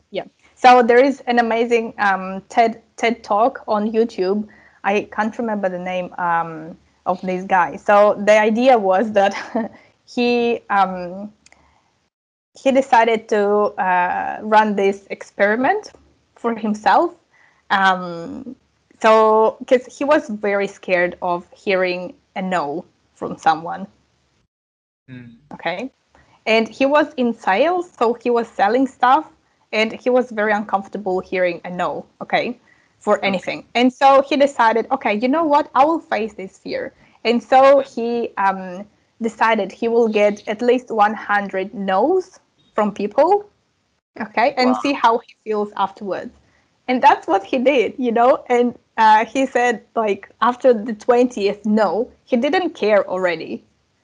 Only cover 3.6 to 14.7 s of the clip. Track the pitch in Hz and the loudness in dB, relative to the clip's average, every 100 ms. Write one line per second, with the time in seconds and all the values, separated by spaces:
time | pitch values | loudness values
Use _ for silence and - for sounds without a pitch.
3.6 | - 208 214 220 233 - 185 214 214 _ | -6 -4 -2 -2 -2 -2 -2 -4 -6 _
4.6 | _ _ 202 208 - - 220 240 226 208 | _ _ -4 -4 -4 -6 -6 -6 -6 -4
5.6 | 190 180 185 185 175 - 175 170 165 160 | -4 -6 -8 -8 -8 -6 -2 -2 -4 -10
6.6 | 160 190 _ _ 180 185 185 185 190 185 | -16 -18 _ _ -8 -6 -6 -6 -2 0
7.6 | 160 196 - 208 208 190 202 214 220 220 | 0 -4 2 4 4 2 2 4 2 2
8.6 | 262 233 190 185 220 208 196 - - 226 | 4 4 4 0 0 0 0 -2 -8 -8
9.6 | 208 - _ _ _ 240 240 240 233 233 | -8 -12 _ _ _ -4 0 0 0 -4
10.6 | - 196 185 185 175 190 208 - _ _ | -2 0 0 -4 -10 -12 -16 -18 _ _
11.6 | _ _ _ _ _ _ _ _ _ _ | _ _ _ _ _ _ _ _ _ _
12.6 | 269 262 262 233 226 220 - 214 202 208 | 0 0 2 2 2 0 -2 -2 0 0
13.6 | 202 208 185 180 175 95 69 69 214 220 | 0 -2 -2 0 0 -4 -6 -8 0 2
14.6 | 214 | 2